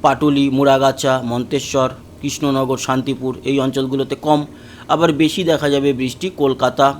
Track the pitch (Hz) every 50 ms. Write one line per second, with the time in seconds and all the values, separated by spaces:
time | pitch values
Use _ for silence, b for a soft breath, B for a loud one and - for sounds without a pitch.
0 | - 147 135 127 151 147 143 139 139 139 131 135 139 139 135 135 135 135 135 -
1 | - 139 131 131 123 120 117 123 123 - 151 139 135 - - 139 131 127 131 -
2 | - - - - - 143 135 - 147 143 135 135 135 127 131 123 - - 131 131
3 | 127 135 135 127 127 131 123 - - 131 139 139 131 135 135 139 135 131 131 135
4 | 135 - 139 - - 151 151 147 147 147 B B B B B B B B 147 156
5 | 165 165 156 139 160 151 - - 185 165 160 139 147 143 143 139 139 143 135 123
6 | 131 127 120 - - 185 - - 147 139 131 127 131 127 123 - 139 139 139